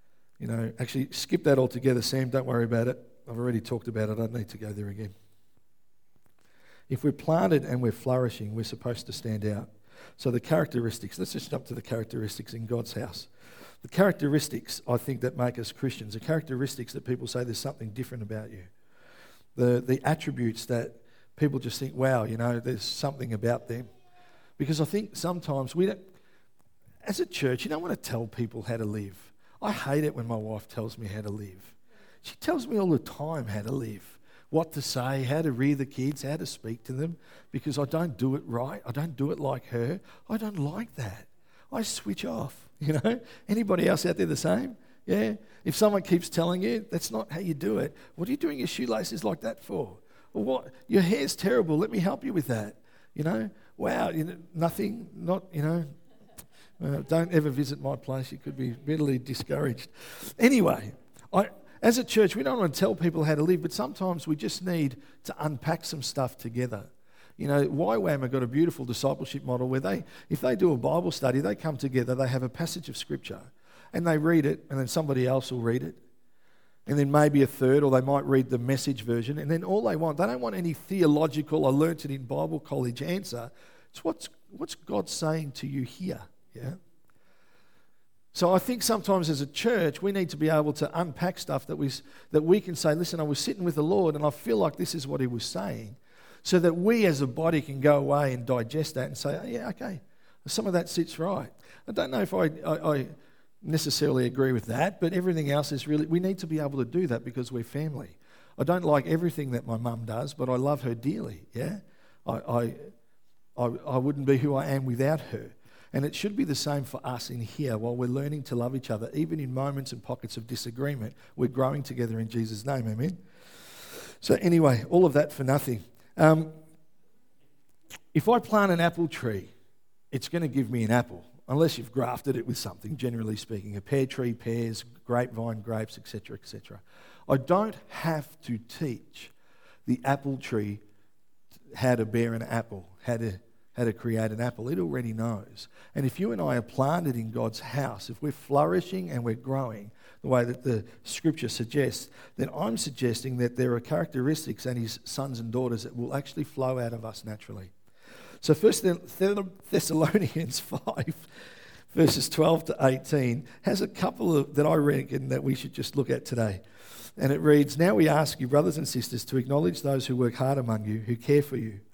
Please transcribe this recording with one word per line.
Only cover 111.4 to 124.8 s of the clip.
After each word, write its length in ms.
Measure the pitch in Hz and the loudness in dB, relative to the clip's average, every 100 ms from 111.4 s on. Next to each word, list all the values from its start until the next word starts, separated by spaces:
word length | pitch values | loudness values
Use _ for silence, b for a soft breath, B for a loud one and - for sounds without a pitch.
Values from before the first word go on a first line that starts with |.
| - | -12
yeah? 240 | 113 160 202 - b b b - | -8 -6 -6 -12 b b b -6
I, 60 | |
I, 420 | - - 120 117 - - - - - - - - - | -6 -2 0 0 -4 -16 -20 -20 -20 -20 -20 -14 -4
I, 80 | 120 - 143 | -2 -2 -2
I 120 | 127 | 0
wouldn't 280 | 135 143 135 | 0 2 4
be 120 | 135 | 4
who 160 | 147 | 4
I 120 | 135 151 | 0 0
am 180 | 139 | -2
without 360 | 131 120 139 160 | -2 2 2 2
her. 320 | - 117 113 - b b b | -2 -10 -10 -18 b b b
And 120 | - | -2
it 100 | 147 | -2
should 220 | - 208 208 | -2 -2 0
be 80 | |
the 100 | 190 | 0
same 300 | 135 151 143 | 0 -2 -2
for 160 | 131 - | -4 -8
us 280 | 127 123 - | -6 -6 -8
in 100 | 120 | -8
here 380 | 113 - 139 107 | -8 -4 -2 -2
while 180 | 117 123 | -2 -2
we're 120 | 123 | 0
learning 340 | 131 143 151 | 0 -2 -6
to 100 | - | -4
love 220 | 120 120 135 | -2 -2 -2
each 140 | - | -4
other, 200 | 107 120 | -4 -4
even 260 | 147 160 160 | -2 -2 -2
in 140 | 131 | -4
moments 380 | 131 139 139 135 | -2 -2 -4 -6
and 100 | 117 | -10
pockets 340 | - 123 117 113 | -8 -8 -8 -10
of 100 | 113 | -8
disagreement. 680 | 120 120 117 143 135 110 b b | -8 -8 -4 -4 -4 -8 b b
We're 140 | - 127 | -2 0
growing 340 | 127 131 143 | 2 2 0
together 380 | 135 123 117 113 | -4 -2 -2 -2
in 80 | 113 | -2
Jesus' 360 | 117 110 104 | -2 -2 -4
name, 220 | 123 135 113 | -4 -4 -2
amen? 300 | 110 160 175 B B B B B B B B B B | -2 -2 -4 B B B B B B B B B B
So 160 | - - | 4 4
anyway, 440 | 180 170 147 113 | 8 8 8 6